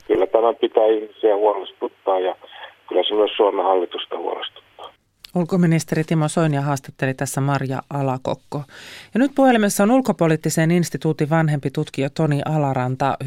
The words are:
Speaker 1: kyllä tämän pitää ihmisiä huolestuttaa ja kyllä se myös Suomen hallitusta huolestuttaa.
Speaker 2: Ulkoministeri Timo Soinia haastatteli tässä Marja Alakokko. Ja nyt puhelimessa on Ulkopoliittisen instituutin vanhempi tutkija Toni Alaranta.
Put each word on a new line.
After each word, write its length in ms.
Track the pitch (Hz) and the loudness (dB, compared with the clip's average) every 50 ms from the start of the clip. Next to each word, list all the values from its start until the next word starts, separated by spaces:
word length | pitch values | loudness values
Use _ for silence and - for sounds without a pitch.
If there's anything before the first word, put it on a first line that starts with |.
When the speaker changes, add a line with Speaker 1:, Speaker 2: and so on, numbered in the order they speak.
| _ | _
Speaker 1:
kyllä 200 | - - 92 92 | -2 0 0 2
tämän 280 | - - 113 113 117 107 | 2 2 2 2 2 2
pitää 300 | - 120 113 - 113 110 | 0 -2 0 2 2 4
ihmisiä 500 | 110 110 107 107 104 - - - 110 101 | 4 2 0 -2 -8 -6 0 2 2 2
huolestuttaa 840 | 101 107 107 101 98 90 - - _ 120 117 - _ _ 95 95 92 | 4 2 2 0 0 -6 -12 -12 _ -12 -12 -12 _ _ -2 0 0
ja 160 | 92 90 - - - - - - - - - _ _ - | 0 -2 -4 -6 -12 -20 -20 -20 -20 -20 -20 _ _ -2
kyllä 140 | - 90 90 | -2 -2 0
se 100 | 92 104 | 2 2
myös 180 | 107 104 98 - | 2 2 2 2
Suomen 280 | - 110 98 95 98 90 | 2 2 2 2 2 0
hallitusta 520 | 95 95 92 87 - - - - - - | 2 2 2 0 -2 -6 -12 -10 -10 -10
huolestuttaa. 720 | 165 170 - - - - - - - - _ _ - - - - _ _ _ _ _ - - - | -8 -6 -8 -8 -8 -10 -14 -16 -20 -20 _ _ -20 -20 -20 -20 _ _ _ _ _ -20 -6 -4
Speaker 2:
Ulkoministeri 680 | 180 165 - 196 175 180 165 165 156 - - 165 160 156 | -4 -2 0 0 2 2 2 2 0 0 -2 -2 -4 -2
Timo 240 | - 170 160 151 | 0 0 0 0
Soinia 340 | 151 - 175 160 156 143 139 | 0 0 0 0 2 0 -2
haastatteli 520 | 139 147 139 135 - - - - 139 131 131 | -2 -2 -4 -4 -6 -12 -8 -4 -4 -4 -4
tässä 280 | - 139 - - 139 | -4 -6 -6 -2 -2
Marja 380 | 135 143 139 135 135 131 135 - - - 139 | 0 0 0 0 -2 -4 -6 -8 -8 -8 -6
Alakokko. 720 | 143 135 131 127 131 - - - - _ _ - 147 135 - - - - - - - - - - | -4 -2 -2 -2 -4 -4 -6 -6 -6 _ _ -10 -10 -10 -12 -16 -20 -20 -20 -20 -20 -18 -6 -2
Ja 60 | 214 | 0
nyt 120 | 277 277 - | 0 0 2
puhelimessa 480 | 277 269 262 240 220 208 202 - - 202 | 4 4 4 4 4 2 2 2 2 2
on 80 | 214 | 4
Ulkopoliittisen 800 | 254 262 254 220 175 - 170 160 160 156 - 156 - 165 160 165 | 4 4 2 0 0 2 2 2 2 0 0 -2 0 2 2 4
instituutin 580 | 175 175 165 - - 135 - 160 156 - 151 139 | 2 2 0 -2 -4 -4 -2 -2 -2 0 0 0
vanhempi 400 | 165 165 160 151 151 139 - 139 | 2 2 2 2 0 -2 -4 -4
tutkija 380 | - 156 151 - - 139 135 143 | -4 -4 -6 -4 -4 -4 -4 -4
Toni 320 | - - 160 147 143 139 - | -2 0 0 2 2 0 0
Alaranta. 720 | 151 156 151 143 135 131 127 127 127 131 131 143 135 - - 139 | -2 0 0 0 0 0 -2 -2 -2 -2 0 0 -2 -2 -2 -4